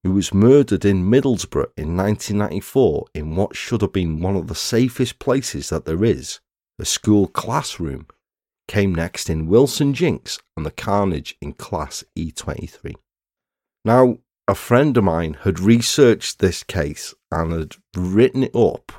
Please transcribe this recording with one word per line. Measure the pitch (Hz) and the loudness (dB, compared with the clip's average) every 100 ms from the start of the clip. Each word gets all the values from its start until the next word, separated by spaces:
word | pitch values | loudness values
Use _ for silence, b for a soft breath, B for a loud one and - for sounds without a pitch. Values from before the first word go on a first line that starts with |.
who | 92 | -2
was | 95 92 | 0 0
murdered | 95 113 143 135 95 | 4 6 6 4 2
in | 101 95 92 | 2 2 2
Middlesbrough | 123 135 104 - 76 - - | 2 2 -2 -4 -4 -4 -6
in | 76 87 | -6 -2
nineteen | 98 107 - 101 | -2 -4 -4 -4
ninety-four | 104 95 - 135 113 73 - | -4 -6 -4 2 2 0 -6
in | - 76 80 | -10 -6 -4
what | 104 - | -4 -6
should | - 117 | -6 -2
have | 98 | -2
been | 98 87 78 | -2 -2 -2
one | 92 98 | -2 -2
of | 82 | -4
the | - | -8
safest | - 117 127 - 120 - | -4 0 0 0 -4 -4
places | - 131 - - - | -2 -2 -2 -8 -6
that | 82 - | -6 -4
there | 82 | 0
is, | 113 71 - - _ _ _ - | 0 0 -4 -16 _ _ _ -12
the | - | -6
school | - - 104 92 | -4 2 4 2
classroom, | - 107 135 - - 80 67 - _ _ _ _ _ - | -2 -4 -4 -4 -6 -8 -8 -14 _ _ _ _ _ -6
came | 107 98 85 | 0 0 0
next | 85 - - | -4 -6 -6
in | 80 80 | -4 2
Wilson | 107 139 - 143 | 4 4 2 -2
Jinx | 135 170 87 - - _ - | 0 -2 -2 -8 -14 _ -10
and | 76 | -10
the | |
carnage | - - 101 98 78 - - | -8 -2 0 0 -2 -8 -12
in | - | -14
class | - - 87 73 - - - | -14 -8 -8 -8 -12 -12 -10
E | 80 | -10
twenty-three. | - - - - - - - _ _ _ _ _ _ _ _ 110 | -8 -10 -10 -12 -14 -16 -16 _ _ _ _ _ _ _ _ 2
Now, | 123 127 - _ _ - | 4 4 2 _ _ -4
a | 98 | -4
friend | - 120 151 120 | 2 2 4 4
of | |
mine | 98 82 82 73 | 2 2 -2 -4
had | 101 82 | -2 0
researched | 95 117 117 - 127 110 - - | 4 4 4 4 6 4 -2 -2
this | 92 85 | 0 -2
case | - 92 73 - - - - | -6 -4 -4 -6 -14 -18 -8
and | 80 82 | -4 -4
had | 82 78 - _ 90 | -4 -8 -12 _ -6
written | 90 101 127 131 131 | 0 4 4 2 -2
it | 120 | 2
up, | 101 - - | 2 0 -12